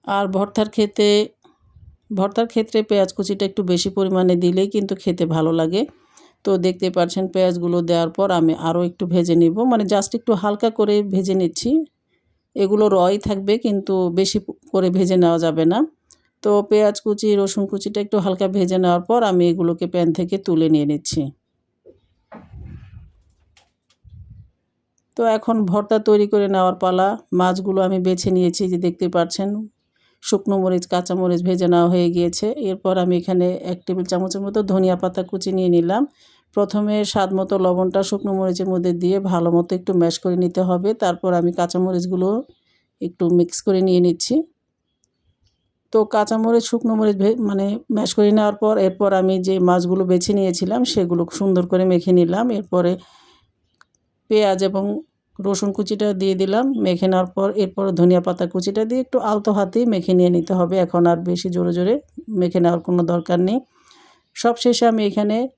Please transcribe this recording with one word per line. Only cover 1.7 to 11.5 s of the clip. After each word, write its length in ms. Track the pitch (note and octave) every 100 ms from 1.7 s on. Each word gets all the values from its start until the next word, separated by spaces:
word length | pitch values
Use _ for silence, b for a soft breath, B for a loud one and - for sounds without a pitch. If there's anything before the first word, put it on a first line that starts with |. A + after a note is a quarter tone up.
| - - _ _
ভর্তার 340 | G3+ G3 G#3+ A#3
ক্ষেত্রে 320 | A#3 A3 A3
পেঁয়াজ 280 | G#3+ G3+ F#3+
কুচিটা 320 | - G3 G3 G3
একটু 120 | G3
বেশি 260 | F#3 F3 G3+
পরিমাণে 440 | F#3+ F#3+ F#3+ F#3 F3+
দিলেই 320 | F3+ F#3 G3+
কিন্তু 260 | G#3 G3
খেতে 300 | F#3+ - F3 E3+
ভালো 240 | D#3+ D#3+
লাগে। 300 | E3 D#3+ F#3+ D4 b b b b b
তো 60 | - F#3+
দেখতে 280 | F3+ F3+ G#3+
পাচ্ছেন 340 | F3+ F3 F#3+ F#3
পেঁয়াজগুলো 500 | F#3 F#3 F3 F3 F3
দেওয়ার 280 | E3+ E3+ E3
পর 180 | E3 G3
আমি 220 | F3 D#3+ D#3
আরও 220 | E3 F3
একটু 200 | F3 F3 F3+
ভেজে 300 | F3+ F3 E3
নিব, 200 | E3+ F#3+
মানে 200 | B3+ A#3
just 280 | G3+ G3+ G3+
একটু 180 | A#3 -
হালকা 340 | G3+ G#3 G#3 A3+
করে 240 | A3 G#3 G#3
ভেজে 320 | G3+ F#3+ F#3
নিচ্ছি। 360 | F#3+ F3